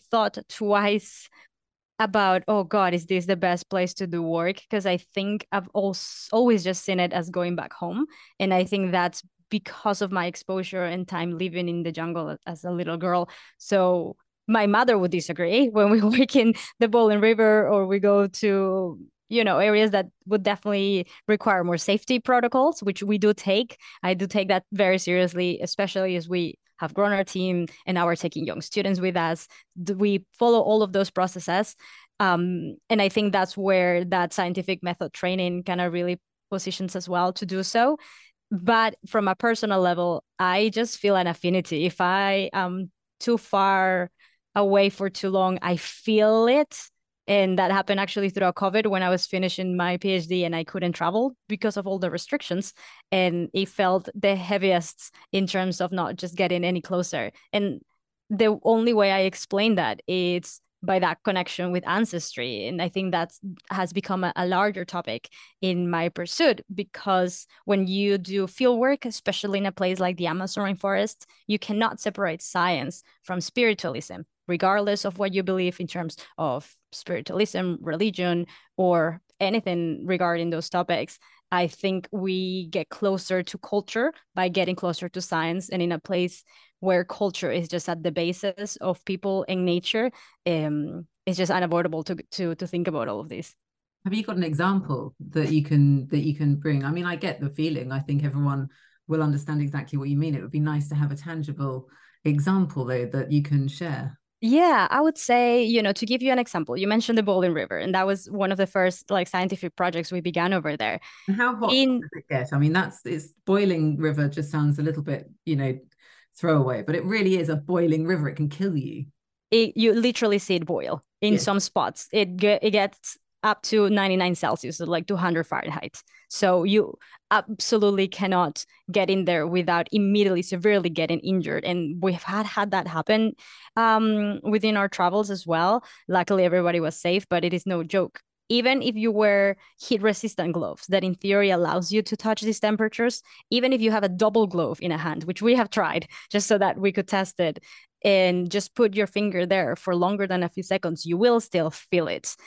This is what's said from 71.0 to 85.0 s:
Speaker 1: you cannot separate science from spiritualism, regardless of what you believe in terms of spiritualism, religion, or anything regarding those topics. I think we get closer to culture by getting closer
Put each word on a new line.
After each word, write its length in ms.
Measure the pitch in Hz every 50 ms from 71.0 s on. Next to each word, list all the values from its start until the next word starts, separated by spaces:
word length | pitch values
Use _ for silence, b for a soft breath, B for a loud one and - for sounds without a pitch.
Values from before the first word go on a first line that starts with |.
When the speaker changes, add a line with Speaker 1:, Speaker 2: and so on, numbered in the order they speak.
| 208 220 - _ - b b b b b
Speaker 1:
you 100 | 208 202
cannot 440 | - - 208 208 220 - - -
separate 400 | - 214 196 - 202 175 160 180
science 600 | - - - 185 170 180 175 139 - - - - b b b b b
from 160 | - 185 180
spiritualism, 840 | 170 - - 247 240 226 214 - - 165 135 117 - - 92 90 - _ _ _ _ -
regardless 560 | 175 160 202 185 196 208 208 208 202 202 -
of 140 | 202 175 190
what 140 | 202 196 185
you 80 | 196
believe 380 | 185 185 190 185 185 180 175 -
in 80 | 190 156
terms 300 | - 180 170 160 - B B B B B
of 380 | 160 147 123 139 151 - - _ _ _
spiritualism, 840 | - - - - 180 - 143 - - 185 214 - - 180 185 180 170 -
religion, 640 | - 165 156 160 208 220 185 - 180 180 175 175 175 B B B B B _
or 460 | - 190 180 175 170 156 165 165 180 _ _ _ -
anything 640 | 202 190 214 226 - 196 180 175 170 165 156 - -
regarding 440 | 180 185 175 180 175 170 170 170 170
those 200 | 165 160 165 -
topics. 480 | - 175 175 - - 113 117 - - - b b b b b -
I 180 | 185 180 180 165
think 420 | - - - 190 190 185 180 -
we 560 | - 202 185 190 185 185 185 185 185 185 180 160
get 220 | - 185 156 -
closer 520 | - - 208 202 190 185 - - 185 185
to 160 | 180 - - -
culture 520 | - - - 202 196 - - 226 247 311 320 b b b -
by 140 | 180 185 185
getting 260 | 170 196 180 180 185
closer 320 | 180 - 175 170 -